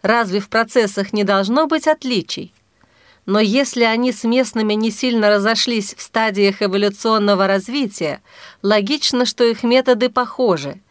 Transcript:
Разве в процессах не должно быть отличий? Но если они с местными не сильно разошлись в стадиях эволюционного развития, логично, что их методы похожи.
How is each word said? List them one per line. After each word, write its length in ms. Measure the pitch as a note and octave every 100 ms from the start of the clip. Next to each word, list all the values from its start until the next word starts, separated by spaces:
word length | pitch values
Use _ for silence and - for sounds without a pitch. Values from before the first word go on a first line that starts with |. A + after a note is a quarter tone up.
Разве 380 | G3 A#3 G#3+ G3
в 80 | G3+
процессах 640 | A3+ A3+ B3+ G#3+ G3+ G3
не 120 | G#3+
должно 420 | G3+ G3 G3 B3+ D#4
быть 200 | D#4 D#4
отличий? 680 | D#4 B3+ A3+ - - - _ _ _ _ _ _ _ -
Но 120 | G#3
если 420 | A3 B3 C4+ B3
они 300 | A3+ A3+ B3+
с 120 | A#3+
местными 500 | A3+ B3 B3 A3+ G#3+
не 160 | G#3+ A3+
сильно 380 | A3 B3+ A#3 G#3
разошлись 640 | G#3 G3+ A3 - A#3 G3+
в 60 | -
стадиях 640 | - A3+ A3 G3+ G3 G3
эволюционного 840 | G#3 G3 G3+ G3+ A3+ A3 G3+ G3 G3
развития, 760 | G3 G3 C#4+ A#3+ - D#3 C#3 _ - - -
логично, 640 | G3 G#3+ G3+ D4 - B3 A#3+
что 180 | -
их 180 | A#3+ A3+
методы 440 | A#3 B3+ C4 A#3+ B3
похожи. 720 | - A#3+ - B3 E3 C#3 - _